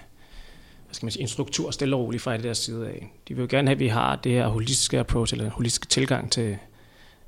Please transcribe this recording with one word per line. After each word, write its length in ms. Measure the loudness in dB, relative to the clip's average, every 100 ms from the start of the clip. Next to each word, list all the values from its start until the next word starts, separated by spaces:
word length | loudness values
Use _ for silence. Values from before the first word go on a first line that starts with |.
| -14 -20 -20 -20 -20 -20 -20 -20 -16
skal 140 | -10 -8
man 60 |
sige, 100 | -4
en 60 | -4
struktur 440 | -4 -4 -2 -4
stille 240 | -2 0 0
og 60 |
roligt 220 | 0 -2
fra 140 | -2 -2
deres 200 | -2 -4
side 300 | -4 -6 -6
af. 240 | -8 -14 -16 -8
De 60 |
vil 80 | -6
jo 60 | 0
gerne 180 | 4 4
have, 80 | 4
at 40 |
vi 80 | 2
har 280 | 2 2 2
det 160 | 2
her 160 | 4 4
holistiske 520 | 2 0 0 2 2
approach, 340 | 2 2 2
eller 120 | 0 -4
en 60 |
holistisk 380 | -2 0 -2 0
tilgang 420 | 2 2 0 0
til, 260 | 0 0 -4 -8 -20 -20 -20 -20 -20